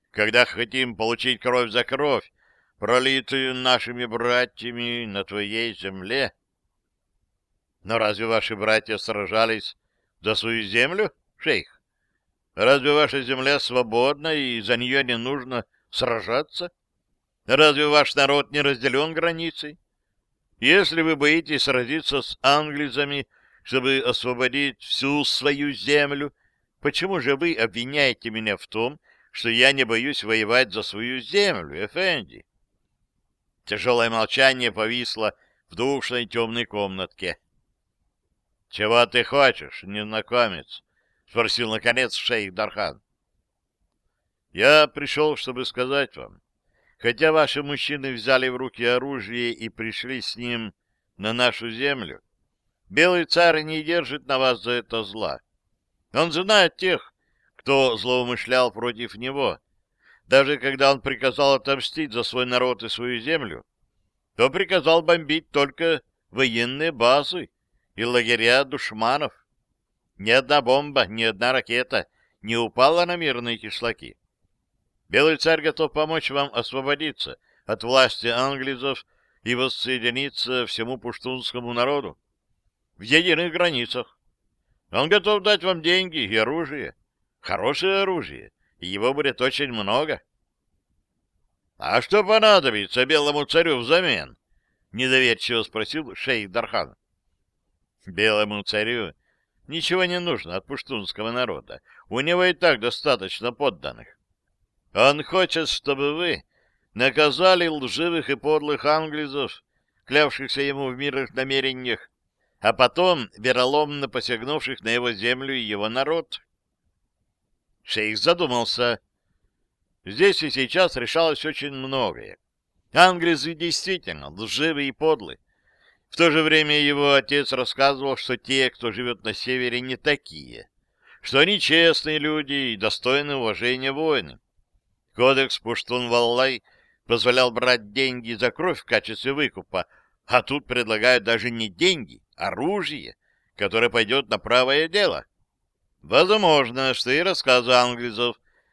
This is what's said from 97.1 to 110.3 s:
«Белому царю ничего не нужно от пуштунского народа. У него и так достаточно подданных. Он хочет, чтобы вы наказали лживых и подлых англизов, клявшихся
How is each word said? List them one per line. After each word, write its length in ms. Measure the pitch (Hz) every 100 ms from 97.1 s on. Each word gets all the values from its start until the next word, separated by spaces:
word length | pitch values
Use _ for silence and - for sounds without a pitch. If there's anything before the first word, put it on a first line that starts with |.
| _ _ _ _ _ _ _ _ _
«Белому 580 | - 90 110 107 104 104
царю 520 | 98 107 107 120 92 - _ _ _ _ -
ничего 360 | 160 - 185
не 140 | 180 180
нужно 380 | 175 120 80 92
от 100 | -
пуштунского 640 | 135 - 123 95 - 110
народа. 500 | 120 120 76 - - _ - -
У 120 | 113
него 240 | 147 180
и 80 | 180
так 280 | 175 170 127
достаточно 720 | 120 - 147 120 95 - 117
подданных. 560 | 123 143 87 71 57 - _ _ _ _ _ _ _ _
Он 280 | 98 131 147
хочет, 460 | - 185 180 165 151
чтобы 480 | - - 131 143 156
вы 280 | 175 110 - _ _ _ _
наказали 720 | 107 135 147 151 127 185 180 170
лживых 640 | 151 123 131 175 170 143
и 40 |
подлых 500 | 135 143 156 147 143
англизов, 800 | 147 156 156 151 147 139 127 - _ _ _ _ -
клявшихся 560 | 139 147